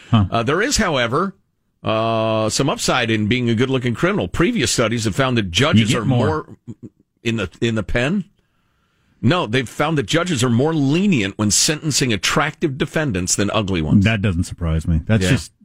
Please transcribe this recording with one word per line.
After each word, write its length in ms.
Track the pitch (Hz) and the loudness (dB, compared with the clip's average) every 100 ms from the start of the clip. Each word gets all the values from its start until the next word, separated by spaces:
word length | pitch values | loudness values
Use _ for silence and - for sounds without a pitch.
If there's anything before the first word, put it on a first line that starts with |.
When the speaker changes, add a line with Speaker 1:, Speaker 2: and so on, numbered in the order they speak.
| - | 0
Speaker 1:
Huh. 140 | 113 92 | 2 2
Speaker 2:
Uh, 120 | 117 | 0
there 200 | 117 165 | 0 0
is, 160 | 262 233 | 0 0
however, 580 | 196 135 117 139 190 - _ _ _ _ | 0 0 0 0 -4 -6 _ _ _ _
uh, 640 | 110 110 113 113 113 110 110 | -4 -2 0 0 0 0 0
some 200 | - 143 | 0 -2
upside 400 | 233 - 135 113 | -2 -2 0 0
in 160 | 110 107 | 0 2
being 200 | 127 117 | 0 0
a 40 | |
good-looking 400 | 110 131 131 120 | 0 0 0 -2
criminal. 320 | 113 175 196 92 | -2 -2 0 -2
Previous 440 | - 180 233 117 | 0 0 0 0
studies 320 | - 110 120 | 0 0 -2
have 100 | 107 | -4
found 220 | 95 131 120 | -2 0 0
that 140 | 95 | 0
judges 400 | 113 143 202 - | 0 2 4 2
Speaker 1:
You 60 | 127 | 0
get 60 | |
Speaker 2:
are 20 | 107 | 0
Speaker 1:
more. 200 | 123 107 | 0 0
Speaker 2:
more 300 | 156 - - - - 113 _ _ _ | -2 -6 -16 -18 -18 -20 _ _ _
in 140 | 117 113 | -4 -2
the, 140 | 90 - | -4 -2
in 140 | 117 | -2
the 80 | 110 | -2
pen. 420 | 92 123 131 208 - _ _ _ _ _ _ _ _ _ | -2 -2 0 -2 -6 _ _ _ _ _ _ _ _ _
No, 260 | 117 180 123 | 0 2 0
they've 220 | 127 117 | -2 -2
found 300 | - 147 156 | -2 -2 0
that 80 | 98 | 0
judges 360 | 165 180 131 | -2 0 0
are 60 | 123 | 2
more 220 | 117 151 | 2 2
lenient 640 | 165 135 165 208 143 98 - | 2 2 2 2 2 0 -2
when 140 | 104 | 0
sentencing 600 | - - 151 160 - 131 | 2 0 -2 -2 0 0
attractive 680 | 104 - 160 147 - 165 135 | 0 0 0 -2 -2 -4 -2
defendants 560 | - 170 147 92 90 - | -4 -2 -2 -2 -2 -2
than 140 | 101 | 0
ugly 320 | 110 95 90 | 0 0 0
ones. 220 | 76 101 | 4 4
Speaker 1:
That 180 | 98 113 | 4 2
doesn't 220 | 101 85 | 0 -2
surprise 420 | - - 82 80 85 | -4 -4 -2 -2 0
me. 120 | 80 | 0
That's 200 | 87 110 | 2 2
Speaker 2:
Yeah. 60 | 90 | 2
Speaker 1:
just, 220 | - - _ | 0 -2 _